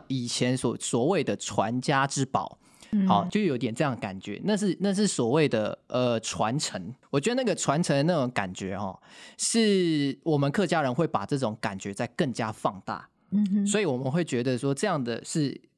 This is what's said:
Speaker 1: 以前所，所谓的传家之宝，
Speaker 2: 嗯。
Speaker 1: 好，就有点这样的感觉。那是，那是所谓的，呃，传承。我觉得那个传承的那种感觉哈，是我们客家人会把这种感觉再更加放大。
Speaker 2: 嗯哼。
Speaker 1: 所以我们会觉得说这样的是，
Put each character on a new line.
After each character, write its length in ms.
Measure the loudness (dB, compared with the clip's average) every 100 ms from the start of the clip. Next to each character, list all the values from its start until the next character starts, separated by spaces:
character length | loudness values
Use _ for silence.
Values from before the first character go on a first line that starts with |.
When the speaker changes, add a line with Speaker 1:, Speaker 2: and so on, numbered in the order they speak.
| -2
Speaker 1:
以 200 | -4 -4
前 300 | 0 0 2
所， 180 | 0 -2
所 280 | -2 0 2
谓 180 | 2
的 120 | 0 -2
传 440 | -2 -2 0 0
家 280 | 0 2 2
之 180 | 0 0
宝， 320 | 0 -2 -12 _ _ -4
Speaker 2:
嗯。 160 | 0 4
Speaker 1:
好， 160 | 4 2
就 100 | 0
有 140 | 2 0
点 180 | -2
这 100 | 0
样 100 | 0
的 60 | 0
感 200 | -6 -8
觉。 220 | -10 -6
那 140 | -2 0
是， 180 | 0 0
那 120 | 0
是 120 | 2 0
所 260 | 2 2
谓 160 | 4 4
的， 300 | 2 -2 -6 -4
呃， 320 | 0 2 0
传 380 | -2 -2 0 0
承。 360 | -4 -6 -10 -14 -4
我 100 | 0
觉 100 | 0
得 60 | 0
那 80 |
个 100 | 0
传 280 | 0 2 2
承 140 | 2 2
的 80 |
那 100 | 4
种 160 | 2 0
感 200 | -2 -4
觉 240 | -6 -6 -6
哈， 200 | -8 -10 -18 -20 -20 -6
是 800 | -2 2 4 4 4 2 0 -2
我 140 | 0 2
们 140 | 2
客 140 | 2 2
家 160 | 2
人 120 | 2
会 140 | 0 0
把 180 | 0 -2
这 120 | 0
种 200 | -2 -2
感 160 | -6 -6
觉 160 | -8
再 140 | -6 -6
更 240 | -2 -2
加 180 | 0 -4
放 300 | -2 -4 -4 -10
大。 220 | -10 -10 _ -4
Speaker 2:
嗯 140 | 0 2
哼。 200 | 2 2
Speaker 1:
所 120 | 0
以 60 | 0
我 120 | 0
们 140 | -2
会 120 | -2
觉 200 | 0 0
得 140 | 0 0
说 160 | 0
这 120 | 0 0
样 140 | 0
的 220 | -2 -6 -4
是， 340 | -2 -2 -4 _